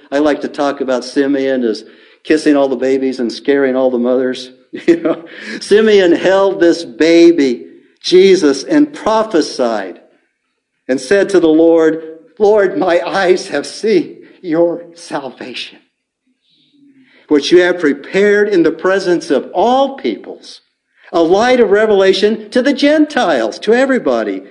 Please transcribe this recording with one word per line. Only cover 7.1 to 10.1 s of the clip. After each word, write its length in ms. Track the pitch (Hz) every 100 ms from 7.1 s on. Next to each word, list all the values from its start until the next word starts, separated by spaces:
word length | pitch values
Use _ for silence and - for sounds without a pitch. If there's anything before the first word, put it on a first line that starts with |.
| 170 170 147 135 117 - - _ _
Jesus, 640 | - 180 196 180 147 135
and 280 | - 151 151
prophesied 1080 | - 214 220 220 247 - - 120 107 92 - _